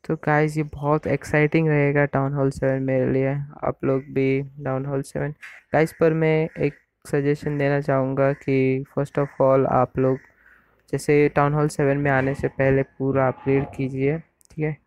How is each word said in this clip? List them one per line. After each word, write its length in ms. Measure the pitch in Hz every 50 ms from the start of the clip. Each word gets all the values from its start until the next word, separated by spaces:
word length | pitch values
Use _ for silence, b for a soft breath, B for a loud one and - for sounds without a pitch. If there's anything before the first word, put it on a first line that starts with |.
| -
तो 100 | - 160
guys, 420 | 156 - - 151 147 156 151 151
ये 60 | 156 151
बहुत 440 | 147 - 143 143 143 151 156 -
exciting 600 | 165 139 135 - - - 151 151 147 - 160 160
रहेगा 380 | 156 151 147 143 143 143 147 143
town 280 | 139 - 135 135 139 143
hall 160 | 143 135 135
seven 340 | 135 - - 135 131 135 135
मेरे 280 | 131 131 131 127 131
लिए। 180 | 131 131 135 135 139 143 143 143 143 - -
आप 140 | - - _ -
लोग 200 | 135 135 135 135 139
भी 320 | 135 135 135 135 135 135
टाउन 440 | 139 135 139 147 143 135 131 131 135
hall 160 | 143 139 139
seven 300 | 139 - - 143 143 147 147 B B B B B B _ -
Guys, 200 | 139 160 165 - -
पर 140 | 165 160 160
मैं 360 | 160 160 156 156 156 160 165 - -
एक 140 | 147 143 - _ _ _ _ _ _
सजेशन 500 | - - 143 139 143 147 147 - 147 147
देना 240 | 143 143 139 143 143
चाहूँगा 520 | 143 147 135 135 131 131 135 131 135 135 143
कि 520 | - - - 135 131 131 131 131 131 139 _ -
first 180 | 143 143 - -
of 120 | 147 143 - - -
all 240 | 139 131 135 135 131
आप 320 | - - 131 127 123 _
लोग 200 | 127 131 131 135 - - b b b b b b b b b b b b _
जैसे 380 | - 139 - - 147 147 147 147
town 240 | - 147 143 143 147
hall 140 | 151 147
seven 300 | 151 - - 147 139 139
में 140 | 143 143 143
आने 240 | 135 131 131 135 139
से 120 | - -
पहले 360 | 135 - - 135 135 135 135 131
पूरा 440 | _ _ _ 135 135 135 135 135
upgrade 380 | 127 123 - - 135 139 135 139 - -
कीजिए, 420 | - 135 127 135 131 135 139 151 165
ठीक 460 | - _ _ _ _ _ - 156 151
है 120 | 151 151 _ _